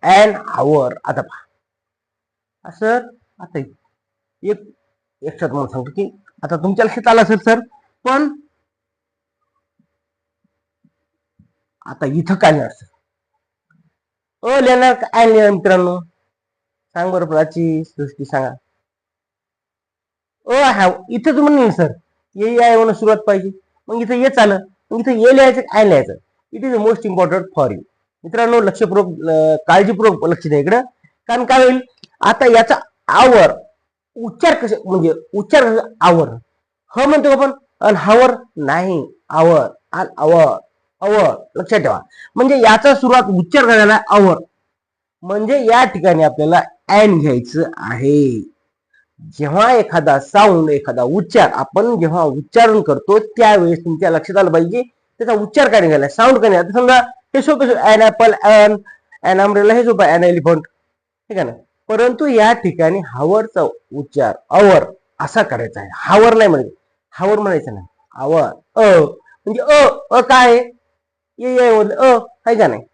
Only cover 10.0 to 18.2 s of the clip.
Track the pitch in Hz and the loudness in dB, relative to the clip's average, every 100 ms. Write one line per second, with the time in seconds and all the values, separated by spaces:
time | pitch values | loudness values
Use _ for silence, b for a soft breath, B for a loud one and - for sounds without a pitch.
10 | _ _ _ _ _ _ _ _ _ _ | _ _ _ _ _ _ _ _ _ _
11 | _ _ _ _ _ _ _ _ - - | _ _ _ _ _ _ _ _ -20 -10
12 | 143 151 165 190 180 151 113 - - _ | -6 -6 -4 0 0 0 -4 -14 -20 _
13 | _ _ _ _ _ _ _ _ _ _ | _ _ _ _ _ _ _ _ _ _
14 | _ _ _ _ 220 277 254 247 254 247 | _ _ _ _ -4 0 2 2 2 0
15 | 233 226 233 220 208 202 196 185 180 180 | -4 2 4 4 4 2 0 0 0 -6
16 | 165 _ _ _ _ _ _ _ _ 175 | -12 _ _ _ _ _ _ _ _ -8
17 | 180 185 165 156 156 170 165 160 160 - | -4 -4 -2 -2 -2 -2 -4 -4 -8 -12
18 | 143 - | -12 -12